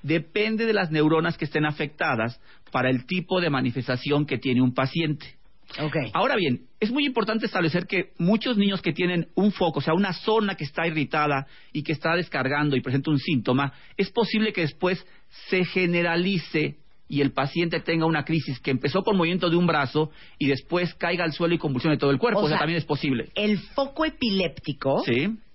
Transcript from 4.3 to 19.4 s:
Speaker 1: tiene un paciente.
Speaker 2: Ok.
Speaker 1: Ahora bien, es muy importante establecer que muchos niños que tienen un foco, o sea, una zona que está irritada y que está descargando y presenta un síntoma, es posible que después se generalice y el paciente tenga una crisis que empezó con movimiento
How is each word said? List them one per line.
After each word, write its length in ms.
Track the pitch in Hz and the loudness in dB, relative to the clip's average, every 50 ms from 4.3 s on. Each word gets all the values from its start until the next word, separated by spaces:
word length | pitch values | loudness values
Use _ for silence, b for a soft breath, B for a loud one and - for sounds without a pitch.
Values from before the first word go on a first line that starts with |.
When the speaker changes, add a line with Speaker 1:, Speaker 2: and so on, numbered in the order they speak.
| 139 107 | -2 -2
Speaker 1:
tiene 240 | - 135 117 123 | 0 0 2 4
un 100 | 131 127 | 4 2
paciente. 640 | 123 - 131 139 - 165 165 151 151 - - - - - - - - - - - - - | 2 0 -2 0 0 -2 -2 -2 -4 -6 -8 -18 -20 -20 -20 -20 -20 -20 -20 -16 -8 -6
Speaker 2:
Ok. 160 | 151 151 139 165 127 107 | -6 -2 -2 -2 -4 -2
Speaker 1:
Ahora 240 | - 165 202 269 277 | -2 0 0 2 2
bien, 260 | 220 175 139 123 - - - - - | 0 0 0 0 -2 -6 -18 -6 -4
es 100 | 220 208 | -2 -2
muy 140 | 240 302 285 | 0 0 -2
importante 420 | 285 254 233 202 214 220 226 - | 0 0 -2 -2 0 -2 -2 -2
establecer 400 | 208 - 185 170 156 135 175 170 | -2 -2 0 0 2 0 -2 -2
que 260 | - 202 180 175 - - - | -2 -2 -4 -4 -4 -6 -2
muchos 380 | 170 180 220 226 - 262 247 | 0 2 2 2 0 0 2
niños 240 | 202 202 202 196 185 | 2 2 2 0 -2
que 120 | - 175 | -4 -4
tienen 360 | 156 - 180 180 180 170 165 - - | -2 0 0 0 0 -2 -4 -2 0
un 160 | 185 190 208 | 2 2 2
foco, 280 | 180 - 196 170 147 143 | 2 2 0 0 0 0
o 20 | |
sea, 100 | 135 160 160 | 0 0 2
una 180 | 180 202 190 | 2 0 0
zona 420 | 170 - - 220 214 220 214 202 185 | -2 -4 0 2 2 2 2 0 -4
que 100 | - 151 | -6 -8
está 220 | 143 - - 165 | -8 -4 -4 -4
irritada 600 | 175 156 156 139 - - 156 151 147 143 135 139 B B B B B | -2 0 -2 -2 0 0 0 2 2 0 -2 -2 B B B B B
y 100 | B 151 | B -6
que 100 | 147 - | -4 -4
está 220 | 156 - - 165 165 | -4 -2 0 0 0
descargando 600 | 180 175 - - 139 123 135 143 147 151 147 139 | 0 -2 -2 -4 -2 0 0 0 2 2 2 2
y 40 | 123 | 0
presenta 300 | - 131 123 147 139 156 | 0 0 -2 0 2 2
un 80 | 151 135 | 0 0
síntoma, 540 | - - 156 123 104 - 123 135 139 139 B B B B B | 2 0 0 0 2 2 2 2 0 -2 B B B B B
es 140 | - 196 - | -4 -4 -2
posible 420 | - 233 220 - - 214 220 214 | 0 0 0 2 2 0 0 0
que 80 | - 185 | 0 -2
después 420 | 165 147 - - 185 180 190 - - b b b b b - - - - | -2 -4 -2 0 0 0 0 -2 -6 b b b b b -20 -20 -6 -2
se 160 | 190 185 180 | 0 0 0
generalice 1120 | - - 185 185 175 170 170 170 175 170 170 180 196 196 170 - - - 156 151 147 147 - - - - - - - | 0 0 0 0 2 2 2 2 2 2 2 2 2 0 -2 -4 -2 -2 -2 -2 -2 -4 -10 -20 -20 -20 -20 -12 -4
y 120 | - 143 | 0 0
el 120 | 143 139 | 0 2
paciente 480 | - - 135 143 - 165 175 170 170 160 | 2 0 -2 -2 0 -2 -2 0 -2 -4
tenga 260 | - - 165 165 160 | -2 0 0 2 2
una 180 | 165 160 151 - | 2 2 0 0
crisis 340 | - 160 160 - - 131 - | 0 -2 -2 -2 -4 -8 -6
que 100 | - 139 | -2 -2
empezó 320 | 131 127 - 143 127 190 | -2 0 0 0 0 0
con 140 | 196 233 208 | 2 2 2
movimiento 340 | 185 165 165 185 180 | 2 2 2 0 0